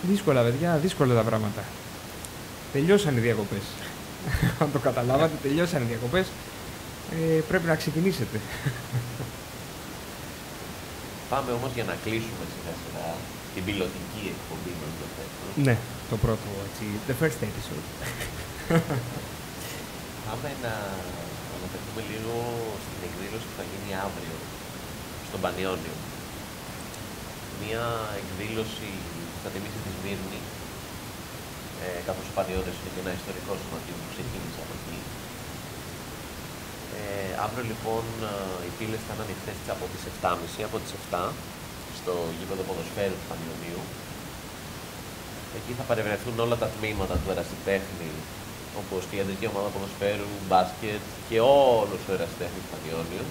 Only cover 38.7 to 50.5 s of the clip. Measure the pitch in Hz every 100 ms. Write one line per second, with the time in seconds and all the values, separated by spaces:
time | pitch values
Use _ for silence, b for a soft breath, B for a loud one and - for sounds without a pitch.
38.7 | 90 110 110 - 104 107 92 - 98 -
39.7 | 101 - - - - 92 87 85 - 107
40.7 | 107 - - - 90 101 131 - - -
41.7 | - - - 90 87 82 82 92 95 95
42.7 | 92 82 104 98 87 - 82 82 80 85
43.7 | 85 - - - - - - - - -
44.7 | - - - - - - - - 110 110
45.7 | 123 113 113 104 101 123 113 117 117 110
46.7 | - 107 104 92 90 95 87 82 - -
47.7 | 98 98 90 80 78 - - - - -
48.7 | - 95 95 92 101 98 95 110 101 101
49.7 | 98 95 - 101 104 101 101 95